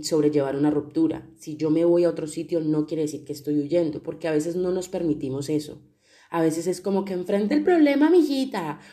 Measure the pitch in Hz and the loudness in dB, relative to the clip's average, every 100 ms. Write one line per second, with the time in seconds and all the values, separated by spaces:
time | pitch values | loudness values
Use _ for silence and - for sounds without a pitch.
0 | - 156 147 147 135 139 151 147 - 165 | -2 0 2 2 0 0 0 0 -2 0
1 | 160 - - - 156 147 156 160 170 175 | 0 -2 -12 -18 -14 -4 0 2 4 4
2 | 170 160 156 165 156 170 156 151 151 160 | 2 0 -6 -8 -4 -2 0 0 -2 -4
3 | 147 147 - 135 147 147 143 175 160 139 | -4 -6 -10 -10 -4 -2 0 0 0 -4
4 | 160 151 165 151 165 175 180 180 180 185 | -10 -8 -2 -2 0 -2 -2 -2 -4 -4
5 | 170 - 135 135 135 151 151 - - _ | -2 -2 -4 -6 -4 -4 -4 -12 -20 _
6 | _ _ _ 170 160 160 170 175 202 190 | _ _ _ 0 0 0 -2 -4 -2 -2
7 | 196 180 180 202 214 302 302 339 294 277 | -2 -6 -2 0 2 2 4 6 6 6
8 | 311 359 294 269 269 208 156 151 - | 6 6 4 2 -2 -4 -6 -8 -14